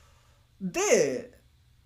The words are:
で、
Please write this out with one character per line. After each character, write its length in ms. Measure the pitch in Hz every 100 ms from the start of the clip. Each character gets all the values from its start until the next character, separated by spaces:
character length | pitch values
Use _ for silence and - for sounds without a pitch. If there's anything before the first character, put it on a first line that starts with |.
| _ _ _ _ _ -
で、 800 | 190 320 403 226 143 127 - - _ _ _ _